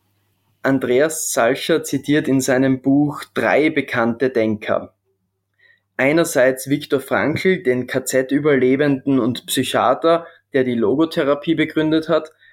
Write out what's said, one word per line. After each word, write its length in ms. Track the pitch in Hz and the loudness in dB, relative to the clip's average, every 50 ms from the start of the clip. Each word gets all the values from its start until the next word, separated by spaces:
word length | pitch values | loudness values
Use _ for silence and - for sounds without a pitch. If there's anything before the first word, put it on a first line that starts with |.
| _ _ _ _ _ _ _ _ _ _ _ _ - | _ _ _ _ _ _ _ _ _ _ _ _ -2
Andreas 680 | 131 135 131 127 117 123 127 151 160 156 - - - | 0 0 0 0 0 2 2 2 0 -2 -4 -8 -4
Salcher 520 | - 131 117 117 135 135 - - 170 151 160 | 0 0 2 2 2 0 0 0 0 0 0
zitiert 440 | - - 135 - - 143 151 147 - | -2 -6 -4 -2 0 0 0 2 2
in 140 | 135 135 | 0 0
seinem 400 | 127 - 131 127 135 135 131 127 | 2 2 2 2 2 2 0 0
Buch 420 | - 135 139 143 147 147 139 - - - - | 0 2 2 4 2 0 -2 -6 -12 -10 -6
drei 360 | - 113 104 90 131 151 151 | -2 0 2 2 2 2 2
bekannte 600 | - 143 135 - - 123 117 117 113 - 135 131 | 0 -2 -4 -2 -2 -2 0 0 0 0 -2 0
Denker. 640 | - 117 110 110 107 104 - - - - - - _ _ _ _ _ _ _ _ _ _ _ _ _ _ _ _ _ _ _ _ _ - | 0 0 0 0 -2 -4 -4 -2 -2 -2 -4 -6 _ _ _ _ _ _ _ _ _ _ _ _ _ _ _ _ _ _ _ _ _ -2
Einerseits 680 | 127 139 156 170 165 165 - 139 123 135 131 131 - 135 | 0 2 2 2 0 0 2 2 2 2 2 0 -4 -4
Viktor 320 | 143 143 - - 147 131 | -4 -4 -2 -2 -4 -4
Frankl, 640 | - - 131 101 101 135 156 - - 190 185 - | -2 -2 -2 -2 0 0 -2 0 0 0 0 0
den 240 | - 127 123 127 123 | 0 -2 -2 -2 -2
K-Z-Überlebenden 1300 | - - 131 131 - - 131 131 131 135 147 143 151 143 127 127 127 135 135 151 143 139 131 - 143 135 131 | -4 -6 -6 -4 -2 -2 -2 0 0 0 0 2 2 2 4 4 2 2 2 2 0 0 0 0 0 0 0
und 260 | 110 127 120 - - | 0 0 -2 -4 -6
Psychiater, 800 | - - 139 120 - - 120 101 117 135 135 156 165 170 165 170 - - _ _ _ - | -6 -4 -4 -2 0 0 0 2 2 2 2 2 0 0 0 -2 -6 -20 _ _ _ -2
der 100 | 135 127 | 0 0
die 100 | 123 120 | 0 0
Logotherapie 800 | 117 110 98 131 147 165 160 - 170 147 135 143 143 - 175 160 | 0 0 2 2 2 0 0 0 -2 0 0 0 -2 -2 -2 -2
begründet 560 | 147 156 151 - 160 156 156 156 160 156 - | 0 -2 -2 -2 -2 0 0 0 0 0 0
hat. 220 | 165 156 - - _ _ _ _ | -2 -2 -2 -4 _ _ _ _